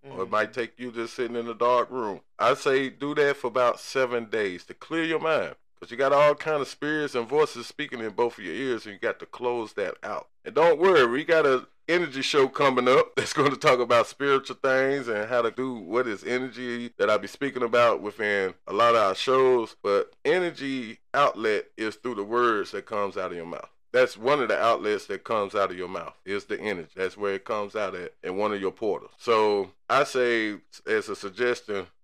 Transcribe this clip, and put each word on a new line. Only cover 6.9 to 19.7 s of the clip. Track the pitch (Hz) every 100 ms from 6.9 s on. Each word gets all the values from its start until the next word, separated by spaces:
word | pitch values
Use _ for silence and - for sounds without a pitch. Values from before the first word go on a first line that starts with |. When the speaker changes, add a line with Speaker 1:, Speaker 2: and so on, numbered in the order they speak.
| 156 147
Speaker 1:
and | 131 113
voices | 143 151 120 117
speaking | - 147 127
in | 110
both | 95 120 117
of | 95
your | 85
ears, | 135 117 107
and |
you | 101
got | 110 -
to | -
close | - 120 120 107
that | - 98 -
out. | - 104 - _ -
And | 113
don't | 170 151
worry, | 185 175 123
we | 123 156
got | 160 147
a | 127 - _ -
energy | 170 170 131
show | 131 151 135
coming | - 143 127 123
up | 135 -
<laughs> | -
that's | 123
gonna | - 143 131
talk | 156 127
about | 120 120 110
spiritual | - 143 135 131 127
things | 135 131 135 139 120
and | 107 107
how | 123
to | 117
do | 113 131
what | 120 87 110 123
is | 98
energy | 92 123 131 113 123 120 120 _
that | 104
I | 107
be | 101
speaking | - 139 127
about | 120 120 120 104
within | 101 101 107 101 95 90 -
a |
lot | 98 117 117
of |
our | 101 92
shows. | - 131 131 127 110